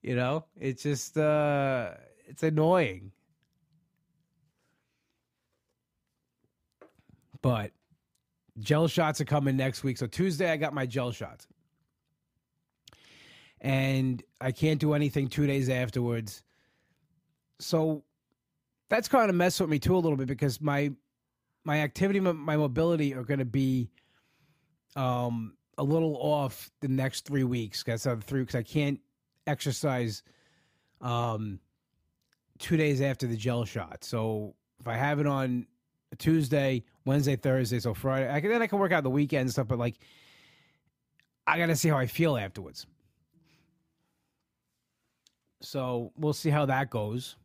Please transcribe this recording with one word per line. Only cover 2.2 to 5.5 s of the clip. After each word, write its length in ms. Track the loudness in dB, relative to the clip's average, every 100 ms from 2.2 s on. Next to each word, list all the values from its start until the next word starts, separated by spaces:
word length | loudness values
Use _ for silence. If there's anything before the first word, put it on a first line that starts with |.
| -20
it's 160 | -4
annoying. 680 | 0 2 4 4 2 -4 -14 -20 _ _ _ _ _ _ _ _ _ _ _ _ _ _ _ _ _ _ _ _ _ _ _